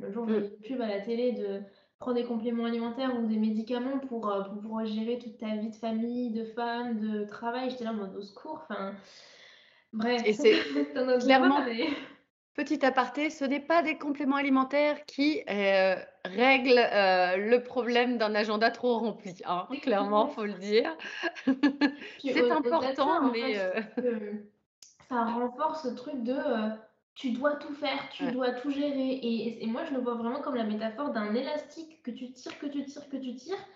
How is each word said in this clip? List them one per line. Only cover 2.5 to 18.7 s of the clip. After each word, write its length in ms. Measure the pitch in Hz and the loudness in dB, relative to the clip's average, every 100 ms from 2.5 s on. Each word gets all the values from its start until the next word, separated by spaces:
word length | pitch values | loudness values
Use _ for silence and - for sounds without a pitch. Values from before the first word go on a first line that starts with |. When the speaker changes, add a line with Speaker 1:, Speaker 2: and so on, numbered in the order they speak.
| 233 233 | -2 -2
Speaker 1:
alimentaires 520 | 233 233 247 262 240 | -2 -4 -2 -2 0
ou 80 | 226 | 0
des 120 | 214 | 2
médicaments 600 | 220 214 226 240 254 269 | 2 0 -2 -2 -2 -4
pour, 280 | - 226 208 | -4 -4 -2
euh, 140 | 196 | -2
pour 180 | 196 214 | -4 -8
pouvoir 240 | 220 220 | -6 -4
gérer 340 | 220 214 220 247 | -2 -2 -2 -4
toute 200 | 240 - | -6 -10
ta 180 | 220 214 | -6 -4
vie 140 | 220 | -6
de 60 | - | -6
famille, 540 | 226 220 233 240 247 | -4 -2 -2 -2 -2
de 140 | 220 | -4
femme, 540 | 220 - 233 240 240 220 | -6 -6 -4 -4 -2 -2
de 260 | 214 214 | -2 -4
travail, 460 | 208 - 233 247 262 | -4 -6 -4 -4 -4
j'étais 140 | 254 | -4
là 80 | 226 | -4
en 20 | |
mode 200 | 220 196 190 | -4 -6 -8
au 60 | |
secours, 440 | 196 - 311 311 - | -12 -12 -12 -12 -10
enfin, 240 | 202 196 202 - - - - - - _ _ _ | -8 -8 -10 -16 -20 -20 -20 -20 -20 _ _ _
bref, 300 | 220 226 247 220 | -4 0 2 2
Speaker 2:
Et 80 | |
c'est 200 | 208 233 | 4 6
Speaker 1:
<laughs> 380 | - 285 277 285 | 6 4 -2 -2
c'est 40 | 269 | 0
un 100 | 254 | 2
autre 160 | 247 | 4
Speaker 2:
clairement, 400 | 262 262 269 285 | 6 8 8 4
Speaker 1:
débat, 80 | 247 | 2
mais 160 | 226 320 - - - _ _ _ | 0 -2 -4 -8 -18 _ _ _
Speaker 2:
petit 300 | - 285 294 | -6 -2 2
aparté, 460 | 269 254 247 - 302 | 2 4 0 0 -4
ce 140 | 294 | -2
n'est 160 | 277 285 | -2 0
pas 220 | 285 330 | 2 2
des 140 | 311 311 | 2 0
compléments 400 | 294 277 277 277 | -4 -2 0 0
alimentaires 680 | 277 262 254 285 294 294 - | 4 4 4 4 2 2 -4
qui, 360 | - 294 311 - | 0 0 0 -2
euh, 480 | 202 196 196 190 185 - - 185 | 0 4 6 4 2 -4 -12 -6
règlent, 520 | 190 254 269 254 247 | 2 6 6 6 6
euh, 580 | 233 202 190 185 180 185 | 6 6 6 6 4 2
le 240 | 208 240 | 4 2
problème 560 | 240 254 226 240 247 240 | 2 -4 0 2 2 2
d'un 160 | 214 | 2
agenda 360 | 214 208 214 226 | 2 0 2 2